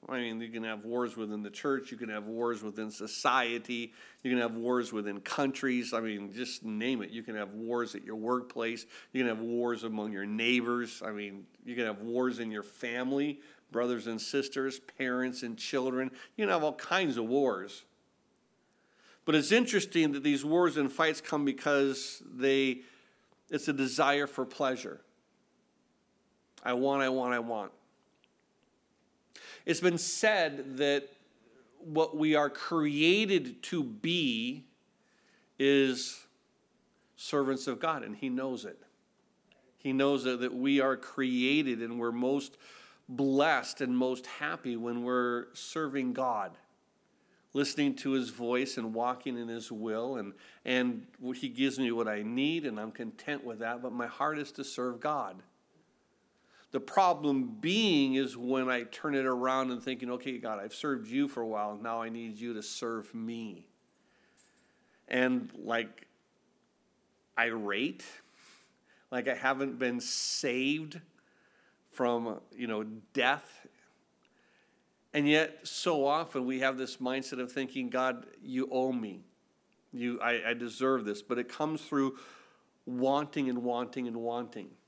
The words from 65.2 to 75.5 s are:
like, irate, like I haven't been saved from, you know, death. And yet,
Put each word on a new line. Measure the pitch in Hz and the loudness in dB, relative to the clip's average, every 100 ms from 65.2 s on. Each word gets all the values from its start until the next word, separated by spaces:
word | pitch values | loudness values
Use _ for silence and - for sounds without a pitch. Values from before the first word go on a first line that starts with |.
| 127 127 - | 4 2 -2
like, | - 110 117 110 - - _ _ _ _ _ _ _ _ _ _ _ _ - | -10 -2 -2 -2 -10 -20 _ _ _ _ _ _ _ _ _ _ _ _ 0
irate, | 117 113 104 101 143 190 - - - _ - - _ _ _ _ _ | 0 0 -2 0 -2 -4 -14 -18 -20 _ -20 -20 _ _ _ _ _
like | 123 123 | -4 -2
I | |
haven't | 123 131 135 139 120 | 0 0 0 -2 -2
been | 127 120 | -2 -2
saved | 117 - - - 143 123 135 156 156 165 - _ _ _ _ _ _ _ _ | -2 -2 -2 -2 -2 0 -2 -2 -6 -12 -18 _ _ _ _ _ _ _ _
from, | - 123 120 117 104 - - | 0 2 2 -2 -8 -12 -8
you | 117 | -4
know, | 107 107 110 104 | -4 -4 -10 -8
death. | - 123 143 - - - _ _ _ _ _ _ _ _ _ _ _ _ _ _ | 2 4 2 -4 -20 -20 _ _ _ _ _ _ _ _ _ _ _ _ _ _
And | 151 143 | 2 6
yet, | 151 156 | 6 4